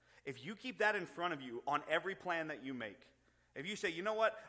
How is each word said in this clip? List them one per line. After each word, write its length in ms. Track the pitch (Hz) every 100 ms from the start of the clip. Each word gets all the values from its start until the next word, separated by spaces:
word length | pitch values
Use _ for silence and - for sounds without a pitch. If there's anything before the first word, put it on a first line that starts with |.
| _ -
If 200 | 139 120
you 120 | 139 220
keep 220 | 254 196
that 180 | 208 202
in 100 | 170
front 280 | - 175
of 60 | 151
you 220 | 127 117 143
on 160 | 147 -
every 280 | 165 180 190
plan 320 | 180 165 156
that 160 | 135
you 100 | 131
make, 320 | 127 110 95 - _ _ _ _
if 100 | -
you 120 | 170 208
say, 140 | 190
"You 120 | 165
know 120 | 208
what? 220 | 220 220 -